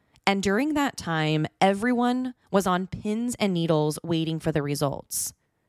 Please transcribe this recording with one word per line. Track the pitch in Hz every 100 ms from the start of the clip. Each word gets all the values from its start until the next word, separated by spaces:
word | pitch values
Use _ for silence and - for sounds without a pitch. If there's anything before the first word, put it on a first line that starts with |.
| _ _
And | - 196
during | 190 202 302
that | 294 277 -
time, | 175 160 156 156 156 -
everyone | 190 196 240 240 247 254 254 - _
was | 196 185
on | 180 185
pins | - 208 220 240 -
and | 202
needles | 170 165 156 151 147
waiting | 170 165 165 160
for | 165
the | 151
results. | 143 147 143 - - - - - _ _